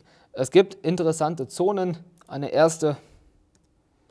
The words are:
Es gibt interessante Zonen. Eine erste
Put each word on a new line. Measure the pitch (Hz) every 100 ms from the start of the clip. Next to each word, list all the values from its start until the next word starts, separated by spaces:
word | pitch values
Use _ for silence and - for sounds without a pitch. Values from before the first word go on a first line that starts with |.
| _ _ _
Es | - 131
gibt | 185 190
interessante | - 160 180 160 160 156 170 131
Zonen. | - 185 202 185 165 - _ -
Eine | 135 143
erste | 143 165 160 151 139 - - _ _ _ _ _ _ _ _ _